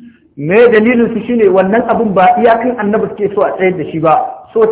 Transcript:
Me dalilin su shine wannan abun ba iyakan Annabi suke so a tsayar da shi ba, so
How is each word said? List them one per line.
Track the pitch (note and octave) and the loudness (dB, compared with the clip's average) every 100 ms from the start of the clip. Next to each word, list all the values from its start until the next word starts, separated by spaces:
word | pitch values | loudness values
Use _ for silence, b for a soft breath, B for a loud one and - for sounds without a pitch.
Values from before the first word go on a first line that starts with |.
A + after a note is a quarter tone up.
| B B B - | B B B -10
Me | D3 G#3 A#3+ | -2 2 4
dalilin | G#3+ A3 A#3+ A3+ | 4 2 2 0
su | A3+ - | -2 -4
shine | A#3+ G3+ | 0 2
wannan | F#3+ F#3 A3+ A#3+ | 2 2 0 0
abun | G#3+ A3 | -2 0
ba | F#3 F#3 F3+ | 2 2 4
iyakan | A3+ A#3 B3 A3+ | 2 2 -2 -4
Annabi | G3+ G#3+ - | -2 -2 -4
suke | - G3+ G#3 | -4 -6 -2
so | |
a | F3 - | -4 -2
tsayar | F#3 D#3+ | -2 -2
da | D3 | -6
shi | D#3+ | -2
ba, | D#3+ D3+ - - - | 0 0 -2 -10 -6
so | A3+ G#3+ | 0 0